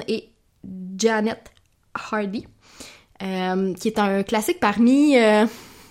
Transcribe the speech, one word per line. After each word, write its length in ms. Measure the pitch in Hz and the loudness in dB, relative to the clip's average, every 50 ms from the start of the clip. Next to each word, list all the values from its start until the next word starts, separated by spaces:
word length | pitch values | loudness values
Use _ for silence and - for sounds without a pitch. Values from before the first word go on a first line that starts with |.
| - - | -2 -4
et 220 | 220 220 - - _ _ _ _ _ _ - 196 190 185 185 185 190 190 | -6 -6 -8 -12 _ _ _ _ _ _ -18 -16 -16 -14 -14 -12 -6 -2
Janet 540 | 208 226 226 214 208 220 - - - - _ _ _ _ _ _ _ _ - | 0 0 0 0 -2 -2 -4 -6 -12 -20 _ _ _ _ _ _ _ _ -14
Hardy, 540 | - - - - 214 208 196 185 240 - - _ _ _ _ - - - - - - _ _ _ - 190 | -12 -10 -6 -6 -4 -4 -4 -6 -8 -10 -14 _ _ _ _ -20 -20 -20 -20 -20 -20 _ _ _ -12 -10
euh, 500 | 190 190 185 185 185 185 190 190 190 180 | -8 -6 -4 -4 -2 -2 -2 -2 -4 -4
qui 140 | - - 220 | -4 -4 -4
est 120 | 220 220 | -2 0
un 240 | 208 202 196 196 196 | 0 0 0 -2 -2
classique 360 | - - 214 214 - 349 - | -2 -2 -2 -2 -2 -2 -2
parmi, 580 | - 208 202 202 233 240 262 285 294 302 277 247 | -2 -2 2 4 4 4 6 6 6 6 6 6
euh, 280 | 226 214 214 208 214 226 - - - - - - - - | 6 6 6 4 4 2 0 -6 -20 -20 -20 -20 -20 -20